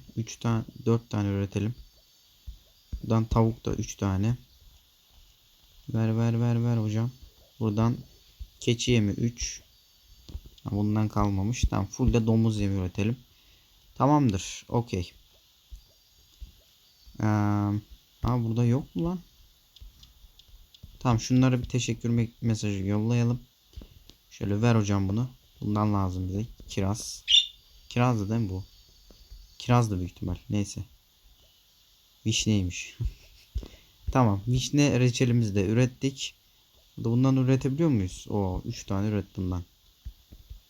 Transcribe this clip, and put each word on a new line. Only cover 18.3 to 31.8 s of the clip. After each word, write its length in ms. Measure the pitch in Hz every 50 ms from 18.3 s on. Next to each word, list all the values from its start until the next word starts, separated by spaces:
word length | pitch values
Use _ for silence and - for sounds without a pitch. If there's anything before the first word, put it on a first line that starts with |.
| 123 123 113
burada 220 | 113 113 117 120
yok 300 | 117 120 139 165 - -
mu 80 | 180 165
lan? 140 | 170 185 175 - - _ - - _ _ _ _ _ - - - - - - - - _ _ - - _ - - - - - - _ - - - - - -
Tamam, 200 | - 131 117 110
şunlara 420 | - - 127 127 131 131 127 123
bir 80 | 123 -
teşekkür 400 | - 127 120 - 117 - - 117
me-, 220 | 117 117 113 110 - -
mesajı 420 | - 117 110 104 - 104 101 95 95
yollayalım. 580 | 98 104 107 107 113 120 120 117 120 123 127 - - _ _ _ _ _ - - - - - - - - _ _ _
Şöyle 320 | - - - 98 101 104
ver 140 | 117 120 117
hocam 340 | 113 104 101 101 98 98 95
bunu. 200 | 98 113 127 127 - - _ _ _ -
Bundan 320 | - 104 104 104 107 107 104
lazım 340 | 98 98 92 90 92 92
bize. 180 | 90 92 101 113 - - - -
Kiraz. 580 | - - 101 95 95 104 - - - - - - - - - - - - - - - - - - -
Kirazdı 400 | - 123 123 127 120 107 98 98
değil 120 | 110 117
mi 80 | 113 92
bu? 140 | 92 95 98 - - - - _ _ _ _ - - - - - - - - - _ -
Kirazdı 380 | - - 123 120 117 107 101
büyük 140 | 92 90 85
ihtimal. 260 | - - - 92 90 - - -
Neyse. 340 | 104 104 101 - - - 92 - - _ _ _ _ _ _ _ _ _ _ _ _ _ _ _ _ _